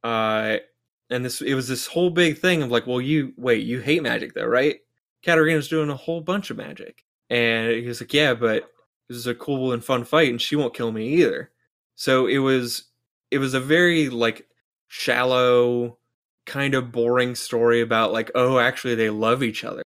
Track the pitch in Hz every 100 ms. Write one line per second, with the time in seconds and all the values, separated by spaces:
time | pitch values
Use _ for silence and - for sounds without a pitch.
0 | 117 113 110 110 110 107 - _ _ _
1 | _ 123 123 - - 135 123 127 - 165
2 | 180 170 170 151 185 170 131 117 127 123
3 | 131 156 131 - 123 113 113 123 113 165
4 | 135 117 - - 113 120 143 - _ _
5 | _ _ - 165 156 160 139 160 151 139
6 | - 165 160 196 190 - 71 - - _
7 | _ _ _ 120 117 113 113 117 120 117
8 | 117 143 147 117 113 107 - _ _ _
9 | _ 120 120 120 - 139 131 120 - 127
10 | 117 151 151 120 - 147 131 - 117 110
11 | 110 160 135 67 135 _ _ _ _ _
12 | - 131 127 139 135 131 120 - _ _
13 | _ _ _ 139 135 131 131 165 175 165
14 | 143 120 117 110 - _ _ _ _ -
15 | - 120 127 127 123 123 123 120 120 120
16 | _ _ _ _ - 139 139 135 123 120
17 | 117 123 123 120 - 120 117 117 113 113
18 | 113 113 110 123 127 131 120 - 127 117
19 | 113 107 110 127 127 110 - -